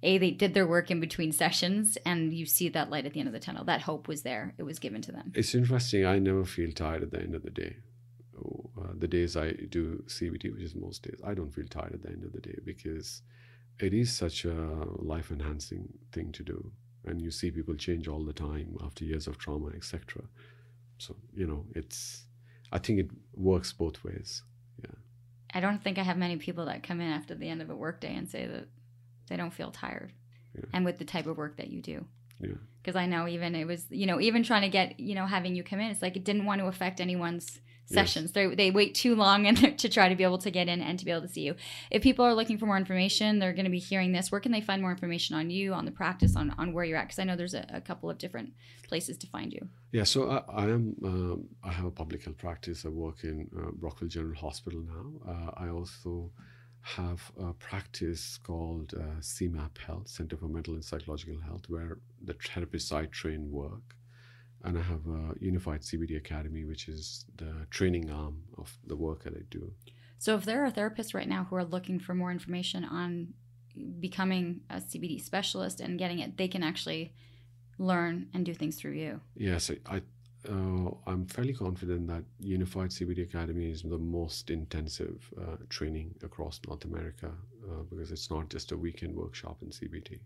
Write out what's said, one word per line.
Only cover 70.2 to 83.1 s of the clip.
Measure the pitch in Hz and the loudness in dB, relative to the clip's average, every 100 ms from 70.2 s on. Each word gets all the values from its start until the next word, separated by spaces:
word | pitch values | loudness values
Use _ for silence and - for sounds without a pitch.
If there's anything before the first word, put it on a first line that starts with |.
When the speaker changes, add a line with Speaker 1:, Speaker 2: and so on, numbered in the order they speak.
| - | 0
Speaker 1:
if | 214 | 2
there | 196 233 | 2 2
are | 285 | 2
therapists | - 208 214 220 | 2 -2 -2 -6
right | 190 190 | -4 -2
now | 190 | -2
who | 185 | -2
are | 185 | -2
looking | 175 180 185 180 | -2 -2 -2 -4
for | - | -2
more | 180 180 | -2 0
information | 180 - 180 180 185 | -4 -4 -4 -2 -4
on | 175 170 175 175 170 - - - - - 185 175 | -4 -4 -2 -4 -6 -12 -20 -20 -20 -12 -10 -6
becoming | 180 190 190 185 175 175 - | -6 0 2 4 2 -2 -6
a | 180 | -8
C | 185 175 | -6 -8
B | 165 | -6
T | 151 | -6
specialist | - 185 202 190 190 185 | -2 -2 -2 -2 -4 -4
and | 180 175 | -4 -2
getting | 180 175 | -2 -2
it, | - - | -4 -2
they | 185 | 0
can | 185 | 2
actually | 160 175 - 160 165 - - - - - - - | 0 -2 -4 -4 -6 -12 -20 -20 -20 -20 -20 -2
learn | 185 180 170 170 185 | 2 4 2 -2 -4
and | 185 | 0
do | 165 | 0
things | 147 151 156 | 0 -4 -2
through | 147 | -6
you. | 147 156 - - - | -4 -6 -8 -12 -2
Speaker 2:
Yes, | 101 90 - | 2 2 0
I, | 73 - 92 | -4 -4 -4
I, | - - - - - | -6 -18 -20 -14 -4
uh, | 98 92 92 90 - - | 0 2 2 0 -2 -4
I'm | 92 92 | -2 -2
fairly | - 127 | -2 -2
confident | 127 92 92 90 87 85 | 0 -2 -2 -2 -2 0
that | 85 - - | -4 -6 -10
Unified | 98 92 92 95 92 | -2 0 0 0 -2
C | - | -2
B | 87 | -2